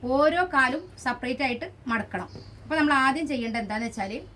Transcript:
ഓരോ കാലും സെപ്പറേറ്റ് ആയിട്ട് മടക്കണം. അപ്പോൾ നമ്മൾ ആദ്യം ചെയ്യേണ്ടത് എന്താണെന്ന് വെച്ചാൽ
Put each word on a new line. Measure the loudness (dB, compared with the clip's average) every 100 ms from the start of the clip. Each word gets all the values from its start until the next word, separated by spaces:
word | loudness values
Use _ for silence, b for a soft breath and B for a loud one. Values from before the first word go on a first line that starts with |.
| 0 4
ഓരോ | 4 4 2 4
കാലും | 2 0 -8 -8
സെപ്പറേറ്റ് | -6 -4 -4 -2 -2
ആയിട്ട് | -2 -6 -10 -4
മടക്കണം. | -4 -2 -6 -8 -14 -18 -18
അപ്പോൾ | -2 2
നമ്മൾ | 4 4 4
ആദ്യം | 2 -2
ചെയ്യേണ്ടത് | -2 -2 -4
എന്താണെന്ന് | -4 -4 -4
വെച്ചാൽ | -4 -6 -6 -12